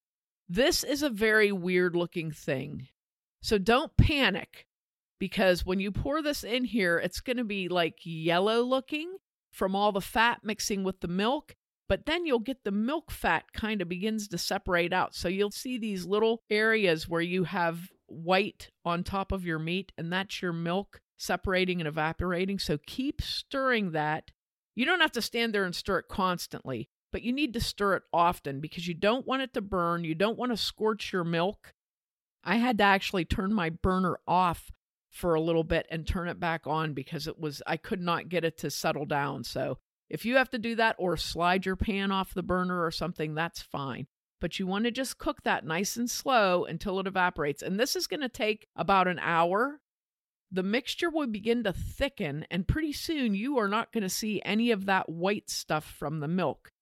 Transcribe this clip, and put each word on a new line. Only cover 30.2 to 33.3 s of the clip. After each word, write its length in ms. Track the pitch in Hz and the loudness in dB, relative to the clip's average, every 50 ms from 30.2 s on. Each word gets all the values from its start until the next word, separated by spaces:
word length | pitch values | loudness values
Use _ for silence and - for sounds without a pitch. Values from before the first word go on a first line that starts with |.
| 196 220 214 175 | 2 0 0 0
want 120 | 240 247 | -2 -2
to 60 | 233 | -2
scorch 560 | 190 - - - - 208 214 220 202 - - | -2 -2 -4 -4 -2 0 0 0 -2 -4 -4
your 120 | - 185 170 | -2 -2 0
milk. 500 | 170 170 165 175 196 208 - - - _ _ _ _ _ _ _ _ _ _ _ _ _ _ | 0 2 2 0 0 -2 -6 -14 -20 _ _ _ _ _ _ _ _ _ _ _ _ _ _
I 140 | - - 190 | 2 4 4
had 220 | 233 233 254 240 202 | 4 4 4 4 6
to 60 | 202 | 6
actually 420 | 202 196 196 - - - 190 165 | 6 6 4 2 0 0 0 0
turn 260 | - | 0